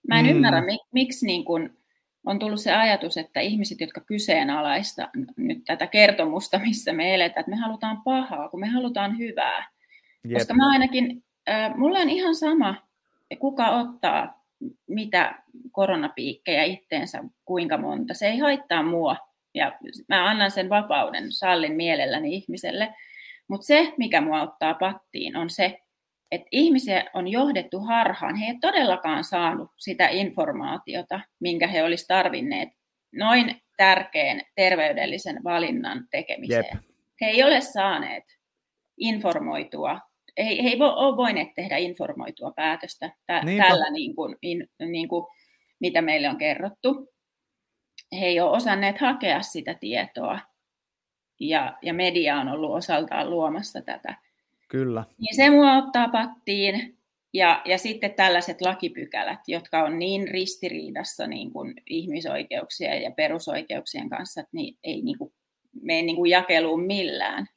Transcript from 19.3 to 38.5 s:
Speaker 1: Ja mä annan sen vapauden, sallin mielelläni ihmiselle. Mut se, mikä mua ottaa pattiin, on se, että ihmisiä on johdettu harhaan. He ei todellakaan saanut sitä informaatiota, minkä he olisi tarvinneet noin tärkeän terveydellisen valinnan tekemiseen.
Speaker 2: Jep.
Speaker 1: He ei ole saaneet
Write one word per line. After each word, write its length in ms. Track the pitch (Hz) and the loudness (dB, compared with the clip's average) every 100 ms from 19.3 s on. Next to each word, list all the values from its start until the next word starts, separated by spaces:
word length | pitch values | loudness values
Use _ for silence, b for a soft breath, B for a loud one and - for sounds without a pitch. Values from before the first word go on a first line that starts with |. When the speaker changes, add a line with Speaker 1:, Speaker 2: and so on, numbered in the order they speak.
| _ _ | _ _
Speaker 1:
Ja 260 | - 143 - - - - | -2 -2 -2 -16 -18 0
mä 160 | 196 185 | 2 2
annan 220 | 220 196 | 2 2
sen 180 | 196 185 | 0 2
vapauden, 600 | 208 208 147 110 - - | 0 2 0 0 -4 -8
sallin 420 | 143 190 175 151 | -4 0 2 0
mielelläni 640 | 156 170 151 139 147 151 | -2 0 0 0 -2 -4
ihmiselle. 580 | 190 - 175 170 180 214 B B B B B - | -6 -8 -8 -6 -4 -4 B B B B B -10
Mut 160 | 196 | -8
se, 300 | - 294 320 - | 4 4 4 -2
mikä 240 | 220 160 | 0 2
mua 200 | 156 156 | 2 -2
ottaa 320 | 151 - 160 | -4 -2 -2
pattiin, 640 | 160 185 196 _ - 85 | 0 -4 -4 _ -10 -8
on 140 | 165 170 | -6 -6
se, 300 | - 190 - _ _ _ _ _ | 0 -2 -2 _ _ _ _ _
että 160 | 175 - | -8 -2
ihmisiä 540 | 254 330 262 240 185 - | 2 4 4 2 -2 -2
on 140 | 190 180 | -6 -2
johdettu 520 | 226 285 196 175 185 | 0 0 0 -4 -8
harhaan. 560 | 220 233 226 - - | 0 2 2 -2 -6
He 100 | 208 | -4
ei 120 | 214 247 | -6 -2
todellakaan 640 | 339 392 240 185 160 143 | 0 2 2 0 -2 -4
saanut 480 | - 180 170 165 - _ | -2 0 0 -2 -10 _
sitä 300 | - 185 175 | -10 2 2
informaatiota, 1120 | 185 196 - 147 - 139 160 - 180 - 190 - _ | 2 -2 -2 -2 -2 -6 -8 -8 -10 -8 -10 -10 _
minkä 280 | 175 170 175 | -4 0 0
he 160 | 180 | 2
olisi 240 | 160 170 - | 0 -2 0
tarvinneet 600 | 190 180 - 277 92 - _ _ _ _ | 2 2 -2 -4 -6 -8 _ _ _ _
noin 460 | - 214 247 233 - _ - | -2 4 4 2 -4 _ 4
tärkeän 640 | 190 185 - 156 139 - - | 6 6 2 -2 0 -2 -8
terveydellisen 880 | - 185 175 151 147 143 175 175 139 | 2 4 4 2 0 -4 -4 -8 -8
valinnan 640 | 170 170 170 - - 131 - | -2 -2 -2 -4 -6 -8 -6
tekemiseen. 540 | 143 - - - 117 - | -8 -6 -10 0 0 0
Speaker 2:
Jep. 100 | 95 _ _ _ _ | -10 _ _ _ _
Speaker 1:
He 40 | 220 | 2
ei 160 | 226 | 4
ole 180 | 269 285 | 6 4
saaneet 600 | 262 208 196 156 - - _ _ _ | 2 -2 0 -2 -6 -10 _ _ _